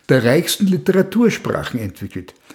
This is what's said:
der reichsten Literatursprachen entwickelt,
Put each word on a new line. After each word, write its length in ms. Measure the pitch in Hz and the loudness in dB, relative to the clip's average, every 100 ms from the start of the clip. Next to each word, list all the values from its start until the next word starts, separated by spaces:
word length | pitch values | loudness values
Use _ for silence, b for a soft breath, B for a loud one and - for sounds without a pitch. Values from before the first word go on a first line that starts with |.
| - | 0
der 160 | 131 117 | 2 4
reichsten 420 | 151 170 - 196 | 2 0 -2 0
Literatursprachen 1120 | 180 - 190 190 214 233 - - - - 123 | 0 0 0 0 2 2 0 -4 -4 -6 -8
entwickelt, 540 | 104 - 101 92 87 _ B | -8 -10 -12 -12 -14 _ B